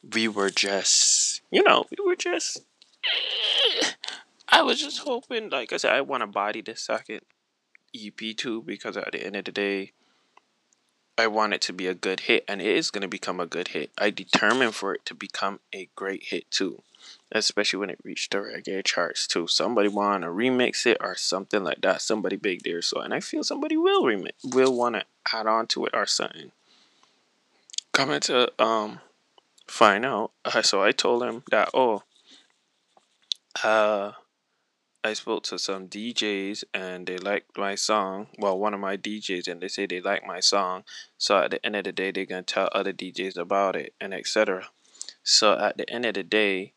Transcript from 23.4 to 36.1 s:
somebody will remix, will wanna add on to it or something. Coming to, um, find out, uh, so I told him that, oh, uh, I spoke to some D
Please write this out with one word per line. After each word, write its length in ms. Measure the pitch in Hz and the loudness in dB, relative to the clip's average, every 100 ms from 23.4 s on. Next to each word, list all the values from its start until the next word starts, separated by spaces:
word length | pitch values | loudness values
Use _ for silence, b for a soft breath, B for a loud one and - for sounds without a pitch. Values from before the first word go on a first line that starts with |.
somebody 320 | - - 302 311 | -4 -4 -2 2
will 260 | 359 392 | 4 4
remix, 300 | 135 101 85 - | 2 0 -4 -10
will 320 | 127 127 131 | 0 4 4
wanna 300 | 120 120 110 - _ - | 4 0 0 -8 _ -4
add 140 | 117 110 | -2 2
on 220 | 113 113 | 2 0
to 180 | - 120 | -2 0
it 80 | |
or 120 | 113 101 | 0 0
something. 440 | - - - - _ b b b b b _ _ _ _ _ _ - _ | 0 -2 -8 -20 _ b b b b b _ _ _ _ _ _ -12 _
Coming 260 | - 135 143 | 0 2 0
to, 320 | - 131 123 - | 2 4 2 2
um, 380 | 110 113 107 - - _ _ _ _ _ - | 2 2 0 -8 -20 _ _ _ _ _ -14
find 360 | - 110 98 | 6 8 8
out, 280 | 131 107 110 _ | 2 -2 -4 _
uh, 180 | 123 117 | 0 2
so 200 | - 98 | 4 4
I 80 | 101 | 4
told 320 | 117 - 120 | 4 2 2
him 220 | 120 113 - | 0 -6 0
that, 200 | 110 - | 2 4
oh, 300 | - 127 104 - _ b b b _ _ _ _ _ _ _ _ - _ - | 4 4 2 -6 _ b b b _ _ _ _ _ _ _ _ -10 _ -2
uh, 500 | 110 110 107 104 101 - _ _ _ _ _ _ _ _ | 2 4 4 2 -2 -10 _ _ _ _ _ _ _ _
I 80 | 110 | -4
spoke 320 | 107 - 110 | -4 -4 -4
to 140 | - 90 | -4 -6
some 280 | - 95 92 | -6 -6 -8
D 260 | 101 113 | -10 -6